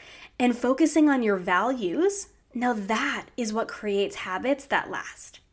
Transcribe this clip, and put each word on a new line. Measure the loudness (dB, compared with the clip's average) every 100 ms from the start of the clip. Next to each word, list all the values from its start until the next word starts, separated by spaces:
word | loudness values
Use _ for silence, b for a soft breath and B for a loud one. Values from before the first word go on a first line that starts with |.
| B B B B
And | 0 2
focusing | 0 4 4 6 6
on | 4
your | 2 0
values, | 2 2 2 0 -2 0 0 0 -8 _ _
now | -4 -2
that | -2 -2 -2 -2 -4 -8 -6
is | -4
what | -2 -4
creates | -6 -2 0 0 -4
habits | -6 -4 -2 -2 0
that | -2 -2
last. | -8 -10 -14 -18 -18 _